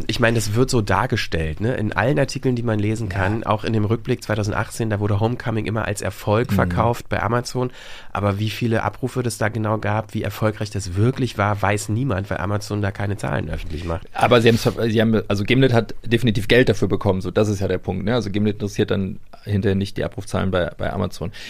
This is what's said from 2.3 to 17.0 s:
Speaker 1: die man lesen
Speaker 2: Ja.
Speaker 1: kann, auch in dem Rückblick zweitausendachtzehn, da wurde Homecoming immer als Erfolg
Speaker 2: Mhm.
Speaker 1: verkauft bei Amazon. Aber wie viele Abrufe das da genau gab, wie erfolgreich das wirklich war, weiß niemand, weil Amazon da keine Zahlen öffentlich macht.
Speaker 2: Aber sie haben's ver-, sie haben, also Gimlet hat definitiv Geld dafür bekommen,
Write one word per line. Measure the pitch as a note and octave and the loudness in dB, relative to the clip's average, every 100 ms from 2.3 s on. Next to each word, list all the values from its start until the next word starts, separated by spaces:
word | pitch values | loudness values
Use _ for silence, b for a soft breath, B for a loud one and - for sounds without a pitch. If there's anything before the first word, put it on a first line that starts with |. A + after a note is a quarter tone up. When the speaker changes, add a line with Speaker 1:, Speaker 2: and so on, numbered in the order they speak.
| B2+ C3+ B2 | 0 0 0
Speaker 1:
die | |
man | A#2 G#2 | 0 0
lesen | G#2 G#2+ G#2 | 0 -2 -2
Speaker 2:
Ja. | F#2+ | 0
Speaker 1:
kann, | F#2+ A2 | 0 0
auch | - G#2 - | 0 -2 0
in | |
dem | A2 | 0
Rückblick | G#2 A2+ B2 A#2+ | 2 0 -2 -4
zweitausendachtzehn, | - G#2+ G#2 - A2 - A2+ | -2 -2 0 -2 -4 -4 -2
da | G2+ | 0
wurde | G#2 G2+ | 0 2
Homecoming | A2+ B2 A#2+ A2 G#2+ | 0 -2 -4 -2 -2
immer | A2 | -2
als | - G#2 | -2 -4
Erfolg | F#2 - - G#2+ C3 | -6 -4 0 2 2
Speaker 2:
Mhm. | G2 | 2
Speaker 1:
verkauft | F2+ F2+ A2+ A#2+ - | 2 2 0 0 -4
bei | F#2+ | -2
Amazon. | G2+ A#2+ A#2+ B2+ B2 B B B B | 0 -2 -2 -4 -4 B B B B
Aber | - G2+ G2 | -2 0 0
wie | G#2+ | -2
viele | - A#2 A2 | -2 0 0
Abrufe | G#2+ - B2+ B2+ | 0 -4 -4 -2
das | B2 - | -4 -2
da | G#2+ | -2
genau | A2 G#2+ A2 | 0 -2 0
gab, | G2+ G#2+ G#2+ | 0 -2 -2
wie | A2 | -4
erfolgreich | G#2 - A2 G#2 G#2 | -4 0 0 0 -4
das | G2+ F#2+ F#2 | -6 -4 2
wirklich | A#2 B2+ B2+ - | 2 2 -2 0
war, | G2+ G#2 | 0 2
weiß | G2 G#2 - | 0 0 -2
niemand, | G#2+ C#3 F#2 G2 | -2 0 -2 -2
weil | F2 | -4
Amazon | G2 G2+ - G#2 | -2 -2 -2 -2
da | G2+ | -2
keine | - G2+ G2 | -2 -4 -2
Zahlen | - C#2 D#2+ | -2 -2 -2
öffentlich | - - D#2+ | -6 -6 -6
macht. | E2+ E2 - | -4 -4 -6
Speaker 2:
Aber | - A2+ A#2+ | 0 4 6
sie | A#2 | 6
haben's | A2+ | 4
ver-, | A#2+ - A2+ | 2 0 2
sie | A2 | 4
haben, | A2 G#2+ - | 4 4 2
also | G#2 | 0
Gimlet | G#2 B2+ C3 | 2 4 6
hat | A#2 A2 - A2+ | 4 2 -4 0
definitiv | A#2 B2+ G#2+ - | 2 4 2 4
Geld | A#2+ C3 | 6 6
dafür | G#2 G2 | 4 2
bekommen, | G2+ | 2